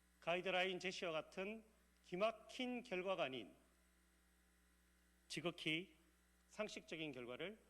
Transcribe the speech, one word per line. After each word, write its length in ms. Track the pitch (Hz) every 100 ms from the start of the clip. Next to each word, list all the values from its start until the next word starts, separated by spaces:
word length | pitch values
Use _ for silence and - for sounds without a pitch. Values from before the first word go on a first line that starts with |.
| - -
가이드라인 600 | - 180 185 180 185 180
제시와 320 | 180 185 185
같은 500 | 156 151 - 190 220 - - - -
기막힌 800 | - 180 214 220 - - 247 247
결과가 400 | - 180 180 185
아닌 300 | 143 127 95 - - - - - - - - - - - - - - - - - -
지극히 640 | - 160 - 160 156 185 - - - - - _
상식적인 600 | - 214 - - 165 156
결과를 440 | 127 120 123 170 220